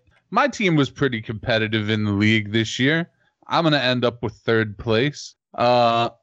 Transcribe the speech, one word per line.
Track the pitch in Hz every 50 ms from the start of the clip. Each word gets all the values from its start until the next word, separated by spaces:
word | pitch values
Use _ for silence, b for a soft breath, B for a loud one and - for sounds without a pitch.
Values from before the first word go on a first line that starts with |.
| _ _ _ _ _ _
my | 185 233 285
team | 277 - - 214 180 160
was | 147 139 -
pretty | - - 143 135 120 110
competitive | 110 - 117 101 - 127 117 110 110 107 110 110 104 104
in | 110 107 107
the | 104 101
league | 98 104 107 110 110 104 101 104
this | 113 110 - - -
year. | 127 139 160 165 170 - _ _ _ _ _ _ _ -
I'm | - 156 170
gonna | 156 151 139
end | 123 127 127 123 120
up | 120 113 - -
with | 110 -
third | - _ - 113 110 110 107 101 -
place. | - 120 110 110 135 147 147 - - - - _ _ _ - -
Uh, | 120 123 123 123 120 117 117 117 117 117 - _